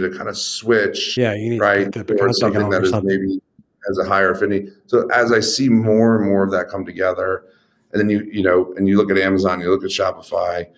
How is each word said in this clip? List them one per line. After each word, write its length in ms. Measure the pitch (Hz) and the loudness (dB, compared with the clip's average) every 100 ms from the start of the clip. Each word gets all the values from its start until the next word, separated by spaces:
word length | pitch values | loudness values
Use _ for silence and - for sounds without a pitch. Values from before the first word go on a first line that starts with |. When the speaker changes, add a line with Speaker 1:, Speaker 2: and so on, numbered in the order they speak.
| 92 | -2
Speaker 1:
to 80 | - | -4
kind 120 | 110 | -10
of 100 | 98 | -8
switch, 800 | - - 110 113 101 - - - | -8 -6 0 2 2 -2 -6 -2
Speaker 2:
Yeah, 160 | 120 | -2
you 180 | 104 110 | -2 -4
need 100 | 117 | 0
Speaker 1:
right, 280 | 104 101 98 | 2 2 0
Speaker 2:
the 100 | 113 | -4
Speaker 1:
or 20 | |
Speaker 2:
Picard 320 | 101 104 98 - | -4 0 0 2
Speaker 1:
something 240 | 110 104 | 0 0
Speaker 2:
signal 120 | 101 | 0
Speaker 1:
that 100 | 92 | 0
Speaker 2:
or 20 | |
Speaker 1:
is 60 | 92 | 0
Speaker 2:
something. 180 | 104 95 | 0 0
Speaker 1:
maybe 320 | 95 95 95 - _ _ _ 101 | -2 -2 -6 -8 _ _ _ -6
has 100 | 95 | -4
a 60 | 92 | -2
higher 260 | 98 95 | 0 2
affinity." 380 | 90 101 98 101 - - | 0 0 -2 -6 -16 -2
So 200 | 120 95 | 0 2
as 180 | 120 117 | 2 2
I 80 | 113 | 2
see 300 | - - 135 | 2 0 2
more 480 | 113 110 110 113 113 | 2 4 4 4 4
and 80 | 101 | 2
more 140 | 98 | 2
of 80 | 98 | 0
that 160 | 95 90 | -2 -4
come 180 | 98 92 | -8 -8
together, 600 | 85 92 90 92 95 - _ _ _ _ | -2 -2 0 -2 -4 -8 _ _ _ _
and 80 | 101 | -2
then 80 | 107 | 0
you, 180 | 104 107 | 0 -2
you 100 | 104 | -2
know, 300 | 92 90 90 92 | 2 2 2 0
and 140 | 98 | 2
you 80 | 98 | 2
look 120 | 101 | 2
at 80 | 95 | 2
Amazon, 440 | 95 95 95 90 | 2 2 0 -2
you 80 | 87 | 0
look 160 | 95 95 | 0 0
at 60 | |
Shopify, 720 | 98 92 - - 87 87 87 85 | -2 -4 -4 -6 -4 -2 -4 -8